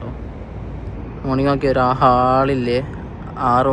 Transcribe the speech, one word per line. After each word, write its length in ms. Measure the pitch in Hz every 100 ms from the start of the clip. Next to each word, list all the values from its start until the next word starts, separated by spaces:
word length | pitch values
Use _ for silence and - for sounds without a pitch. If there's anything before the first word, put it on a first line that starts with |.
ട്ടോ. 100 | 120 - - - - - - - - - - - 139
മോർണിംഗ് 240 | 131 139
നോക്കി 180 | 139 139
ഒരു 100 | 131 127 127 135
ആളില്ലേ, 680 | 123 127 131 135 135 120 123 135 - - - - - 131
ആറ് 180 | 120 135